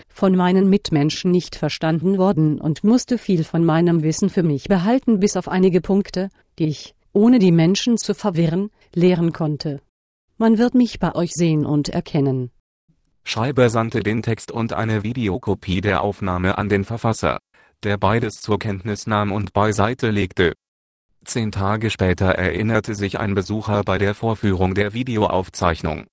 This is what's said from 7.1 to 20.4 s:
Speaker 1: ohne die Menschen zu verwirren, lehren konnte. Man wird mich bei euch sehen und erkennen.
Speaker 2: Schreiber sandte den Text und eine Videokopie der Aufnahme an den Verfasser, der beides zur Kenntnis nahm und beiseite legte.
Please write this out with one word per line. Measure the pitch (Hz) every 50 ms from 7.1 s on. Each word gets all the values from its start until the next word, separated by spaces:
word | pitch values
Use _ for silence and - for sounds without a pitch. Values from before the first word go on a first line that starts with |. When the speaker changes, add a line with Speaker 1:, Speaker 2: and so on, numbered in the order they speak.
Speaker 1:
ohne | _ 202 208 240 254
die | 247 190 185
Menschen | 165 165 160 165 196 - - 247 233
zu | 214 - - 196
verwirren, | - - 214 170 156 170 165 160 185 202 208 - _ _ _ -
lehren | 170 170 180 180 170 170 165 -
konnte. | - 170 151 151 135 - 156 139 143 _ _ _ _ _ _ _ _ _ _ _
Man | _ 220 226 226
wird | 208 240 240 -
mich | 254 247 214 - -
bei | - 165 -
euch | - 175 175 -
sehen | - 175 165 156 151 147
und | - 151 147 139 -
erkennen. | - 175 165 - - 156 139 139 131 131 123 123 - _ _ _ _ _ _ _ _ _ _ _ _ _ _
Speaker 2:
Schreiber | - - 110 113 139 135 127 123 117
sandte | 110 117 113 113 - 117
den | 95 101 110 117 -
Text | 113 113 - - - -
und | 113 113 113
eine | - 80 110 110 110 107 98
Videokopie | 110 123 131 117 98 90 - - 107 95 - - - 87 95
der | 92 104 95 73
Aufnahme | 95 104 98 - 101 95 90 87 87 92 101
an | - 104 98
den | 101 98 98
Verfasser, | - 117 110 - 113 107 - - 76 58 50 - _ _ _ _ _ _ _ -
der | 104 101
beides | 101 95 95 107 117 107 110 -
zur | - - - 104
Kenntnis | 98 - 110 98 92 90 110 101 - -
nahm | 113 110 104 104 101 95
und | 107 98 92
beiseite | - 101 104 110 104 107 98 110 131 - - 113
legte. | 107 104 98 90 - -